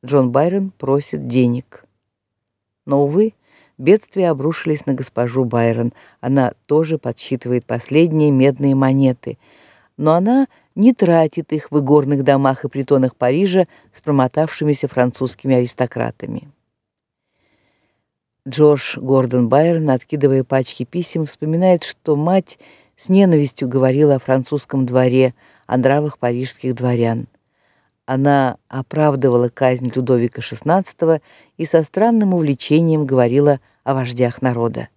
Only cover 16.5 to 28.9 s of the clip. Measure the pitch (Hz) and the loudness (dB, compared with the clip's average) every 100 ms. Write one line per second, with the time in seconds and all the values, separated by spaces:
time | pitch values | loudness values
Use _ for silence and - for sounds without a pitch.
16.5 | _ _ _ _ _ _ _ _ _ _ | _ _ _ _ _ _ _ _ _ _
17.5 | _ _ _ _ _ _ _ _ _ - | _ _ _ _ _ _ _ _ _ -12
18.5 | 131 151 147 - - 131 135 123 127 120 | 2 4 4 -2 -10 0 0 2 0 2
19.5 | 135 160 170 156 127 _ 151 143 135 131 | 2 2 2 0 -2 _ -2 0 0 0
20.5 | 135 131 - 127 175 170 165 151 - 151 | -2 -4 -8 -8 -8 -6 -6 -6 -6 -4
21.5 | 165 185 180 - - - 147 160 190 185 | 0 2 2 0 -12 -4 -2 2 0 -2
22.5 | - - _ _ _ - 190 196 160 143 | -16 -20 _ _ _ 0 2 4 4 0
23.5 | - 131 131 131 131 151 139 - 131 123 | -4 -4 0 2 4 2 2 0 -2 0
24.5 | 147 - 139 127 127 127 127 127 123 _ | -6 -4 -4 0 0 2 2 0 -2 _
25.5 | _ _ 127 127 143 151 - 123 120 127 | _ _ -2 2 0 -2 -4 -4 -4 -6
26.5 | - 135 120 123 120 117 113 120 _ _ | -8 -8 -4 -2 0 0 -2 -8 _ _
27.5 | _ _ _ _ _ - 131 139 143 131 | _ _ _ _ _ -6 -2 2 2 0
28.5 | - _ 131 131 | -4 _ -12 -8